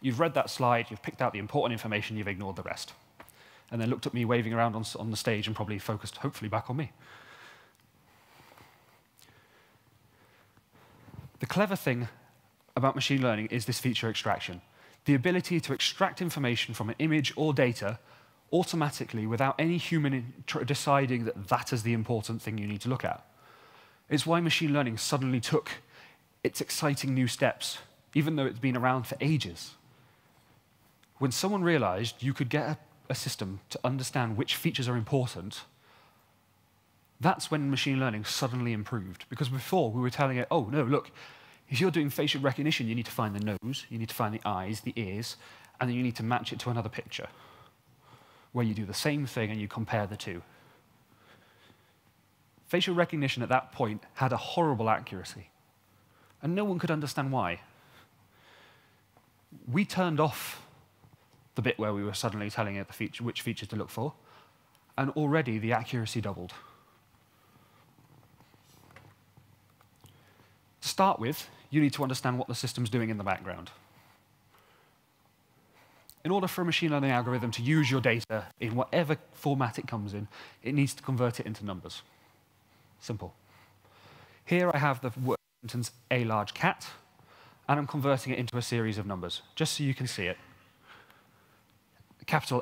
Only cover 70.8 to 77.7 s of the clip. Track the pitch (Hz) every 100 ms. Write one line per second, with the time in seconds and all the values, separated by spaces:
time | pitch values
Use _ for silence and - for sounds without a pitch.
70.8 | - - 196 - 113 151 - - - 147
71.8 | 143 139 135 127 131 123 - 120 123 -
72.8 | 117 123 113 107 98 92 92 90 87 -
73.8 | - - - - _ _ _ _ _ _
74.8 | _ _ _ _ _ _ _ _ _ _
75.8 | - - - - 156 196 185 - 175 156
76.8 | 165 147 135 123 120 123 120 110 120